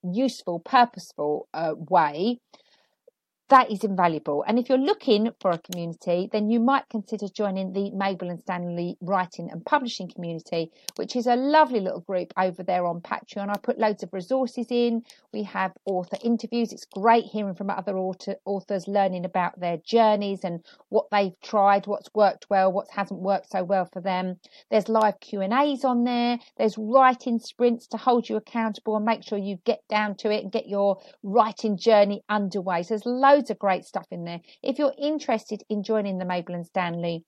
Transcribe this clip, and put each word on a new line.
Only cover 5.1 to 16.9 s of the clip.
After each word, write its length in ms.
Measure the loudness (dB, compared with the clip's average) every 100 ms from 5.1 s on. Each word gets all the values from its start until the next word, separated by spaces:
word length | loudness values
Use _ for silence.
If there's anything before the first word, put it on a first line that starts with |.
| 2 2 0
for 80 | -2
a 80 | -2
community, 720 | -4 -8 -8 -8 -2 -2 0
then 200 | -2 2
you 80 | 2
might 280 | 4 2 -2
consider 380 | -8 -6 -8 -8
joining 460 | -4 -2 -2 -4
the 160 | -4 -4 -2
Mabel 340 | -4 -4 -8
and 100 | -8
Stanley 540 | -8 -6 -6 -4 -6 -6
writing 480 | -2 -2 -2 -8 -12
and 160 | -12 -2
publishing 420 | -2 -2 -8 -12
community, 640 | -8 -8 -8 -6 -6 -6 _ -14 -10
which 180 | -6 -4
is 100 | 0
a 100 | 0
lovely 440 | 4 4 4 2
little 220 | -2 -6
group 300 | -6 -6 -4 -2
over 240 | -2 -2
there 240 | -2 0 0
on 160 | -4
Patreon. 480 | -8 -12 -10 -10 -6
I 80 | -4
put 220 | -4 0
loads 240 | 0 -2
of 100 | -8
resources 540 | -10 -4 -2 -2 -4 -2
in. 320 | 0 2 0 -6 -20 _
We 80 | -10 -6
have 260 | -4 -4 -4 -4
author 320 | -4 -4 -6
interviews. 480 | -2 -2 -2 -2 -4
It's 140 | -6
great 400 | -14